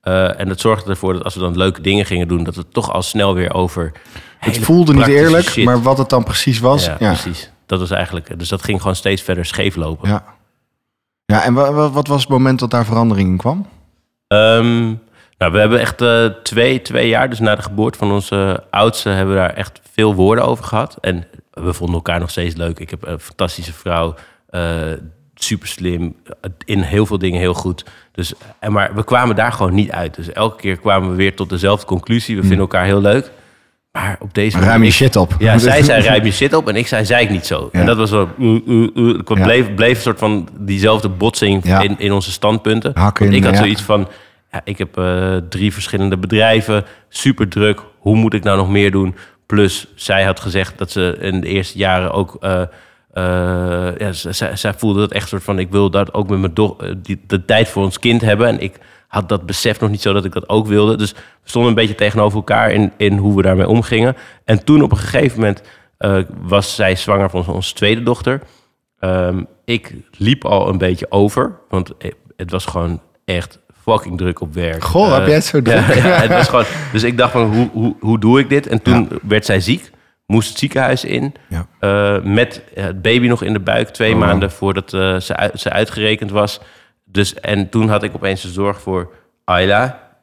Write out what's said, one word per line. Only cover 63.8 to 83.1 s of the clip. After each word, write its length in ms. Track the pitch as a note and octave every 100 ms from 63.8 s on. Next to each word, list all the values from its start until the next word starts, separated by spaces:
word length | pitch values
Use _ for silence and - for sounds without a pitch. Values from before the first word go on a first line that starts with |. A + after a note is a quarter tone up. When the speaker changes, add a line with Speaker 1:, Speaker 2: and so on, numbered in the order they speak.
| A2+ A2+ A#2+ C3 - _
Speaker 1:
En 200 | - A2
toen 180 | - D3+
op 80 | C#3+
een 80 | G#2
gegeven 400 | - C3+ C#3+ A2+
moment, 240 | G#2+ G2 - - _ _
eh, 200 | G2+ G2 F2+ -
was 340 | F2 G2+ G2
zij 220 | - F#2+ F#2
zwanger 340 | - G2 G2
van 80 | F2+
onze, 120 | F2
onze 220 | F#2 F#2
tweede 280 | - G#2+ A2+
dochter. 380 | A#2+ A#2+ - C3+ - _ _ _ _ _
Ehm, 440 | F#2+ F#2 F2+ F2+ - _
ik 300 | - A#2 - - - _
liep 260 | G2+ -
al 240 | - G2+ F#2+
een 100 | F#2+
beetje 320 | F#2 F2+ -
over, 480 | G2+ G#2 B2 B2+ G3 _
want, 280 | F#2+ F2+ -
eh, 140 | - - _ _
het 140 | F2+
was 140 | F#2 -
gewoon 340 | F2+ E2+ E2 _ _
echt 340 | - F2+ - _ _ _
fucking 360 | - A2 - F2
druk 220 | F2+ E2+
op 140 | E2
werk. 300 | D#2+ E2+ D#2+
Speaker 2:
Goh, 220 | D#2 A2+ G3+
Speaker 1:
Eh, 60 | C3+
Speaker 2:
heb 100 | C#3+
jij 80 |
het 100 | D3+
zo 120 | D3+ D3+
Speaker 1:
<laughs> 60 |
ja, 0 |
Speaker 2:
druk? 320 | A#2+ A#2 G#2+
Speaker 1:
ja, 80 | B2+ C3+ F3
het 120 | A#2
was 160 | F3+ -
gewoon, 160 | B2+ A2 - C#3
dus 100 | A2
ik 160 | A#2 A#2+
dacht 140 | B2
van, 220 | B2+ A2
"Hoe, 140 | A2 A#2+
hoe, 240 | A2 A2 -
hoe 180 | G#2+ A2+
doe 200 | G#2+ C3
ik 100 | B2
dit?" 180 | C#3+ C#3
En 160 | A2+
toen 260 | - A#2+ G2+
Speaker 2:
Ja. 60 | -
Speaker 1:
werd 220 | G#2 G#2+
zij 160 | - F#2+
ziek, 300 | F2+ D#3 - _ _ _ _
moest 220 | G#2+ G#2+
het 100 | -
ziekenhuis 460 | D3 C3+ C3 C3
in, 300 | - - B2+ - _
Speaker 2:
Ja. 180 | E2+ F2 _
Speaker 1:
eh, 420 | G2+ G2+ G2+ G2+
met, 400 | G2 G#2 B2 - -
eh, 100 | -
het 180 | F#2+ F#2
baby 240 | G2